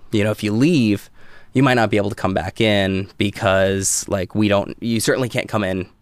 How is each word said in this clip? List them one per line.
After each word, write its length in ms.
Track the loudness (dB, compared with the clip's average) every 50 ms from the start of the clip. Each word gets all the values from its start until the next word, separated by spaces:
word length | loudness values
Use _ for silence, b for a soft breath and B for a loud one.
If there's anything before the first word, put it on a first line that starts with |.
| -10 -2
you 120 | 0 0 2
know, 80 | 0
if 120 | 0 -2 -2
you 100 | -2 2
leave, 560 | 2 2 4 4 4 2 2 0 -2 -4 -10 b b b b b b b b 0
you 80 | 2 4
might 100 | 4 4
not 160 | 4 2 2
be 80 | 2
able 120 | 0 0 0
to 60 | -4
come 180 | -4 -4 -2 -2
back 280 | -2 -4 -4 -2 0
in 480 | 0 2 2 2 2 0 0 -2 -4 -6 -4
because, 880 | -4 -4 -2 -2 0 0 2 2 4 2 2 0 0 -2 -2 -4 -4 -4
like, 260 | -4 -4 -4 -4 -4 -2
we 140 | 0 2
don't, 300 | 2 2 2 0 -4 -8 -8
you 200 | -6 -4 -4 -2
certainly 260 | 0 0 0 0 -2
can't 220 | -4 -4 -6 -6 -4
come 140 | -4 -4 -2
in 260 | -2 -4 -4 -6 -8 _ _